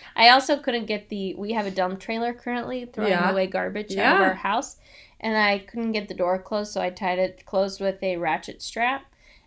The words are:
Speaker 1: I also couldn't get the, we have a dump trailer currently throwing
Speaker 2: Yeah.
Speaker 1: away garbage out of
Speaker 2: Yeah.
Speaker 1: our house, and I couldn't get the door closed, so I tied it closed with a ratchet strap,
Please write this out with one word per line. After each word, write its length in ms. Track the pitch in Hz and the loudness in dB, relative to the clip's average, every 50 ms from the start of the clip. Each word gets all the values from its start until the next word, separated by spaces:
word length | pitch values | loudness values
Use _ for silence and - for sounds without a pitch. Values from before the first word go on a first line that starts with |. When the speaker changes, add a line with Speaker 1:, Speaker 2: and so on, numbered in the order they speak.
| - - - | -18 -6 2
Speaker 1:
I 140 | - 226 240 | 8 8 10
also 280 | 254 269 269 - 294 285 | 10 8 6 2 0 0
couldn't 280 | - 262 233 233 214 | 0 -2 -2 -2 -2
get 220 | 208 214 202 208 - | -4 -6 -6 -6 -8
the, 260 | 220 202 190 185 - | -6 -4 -4 -4 -6
we 180 | - 202 208 | -6 -6 -4
have 140 | 233 226 202 | -2 -2 -2
a 40 | 196 | -2
dump 300 | 190 190 180 185 190 190 | -2 0 -2 -2 -2 -6
trailer 320 | - - 226 226 233 240 | -6 -6 -4 -2 -2 -4
currently 540 | 240 240 - 240 240 240 233 240 254 254 240 | -4 -6 -6 -6 -6 -4 -4 -6 -6 -8 -8
throwing 240 | 247 - - 214 208 | -8 -6 -2 0 2
Speaker 2:
Yeah. 200 | 180 175 175 190 | 2 2 2 2
Speaker 1:
away 160 | 190 190 190 | 2 0 0
garbage 500 | 190 190 185 185 185 196 208 208 208 190 | 0 -2 -4 -4 -2 -4 -6 -8 -4 -2
out 180 | 190 208 254 339 | 2 4 4 6
of 40 | 392 | 6
Speaker 2:
Yeah. 80 | 190 190 | 4 2
Speaker 1:
our 60 | 185 | 0
house, 420 | 185 - 196 208 247 294 - - - - - - - - - _ - | 0 -2 -2 -2 -2 -4 -6 -14 -20 -20 -20 -20 -20 -20 -20 _ -6
and 160 | - 226 220 | -4 0 2
I 220 | 214 208 202 202 196 | 2 4 2 2 0
couldn't 340 | 196 - - 233 226 226 | -4 -8 -8 -4 -4 -2
get 160 | 214 208 202 - | -2 -4 -4 -6
the 60 | 190 | -4
door 240 | 190 180 175 185 190 | -2 0 0 0 -2
closed, 340 | 190 - 220 208 208 208 | -2 -4 -4 -4 -4 -4
so 80 | - 190 | -4 -4
I 100 | 180 185 | -4 -4
tied 280 | 185 - 214 180 180 180 | -4 -4 -2 -2 0 0
it 260 | 185 185 185 - - | 0 -2 -2 -10 -10
closed 360 | - - 190 202 196 190 - | -2 0 0 0 0 -2 -4
with 220 | 196 196 185 - | -4 -4 -2 -2
a 140 | 196 190 180 | -2 -2 -2
ratchet 460 | 170 175 156 160 185 - - - - | -2 0 -2 -2 -2 -4 -10 -14 -14
strap, 420 | - - - 226 233 247 269 277 - _ _ _ _ - - - _ | -12 -10 -4 -2 0 0 -2 -4 -8 _ _ _ _ -20 -20 -20 _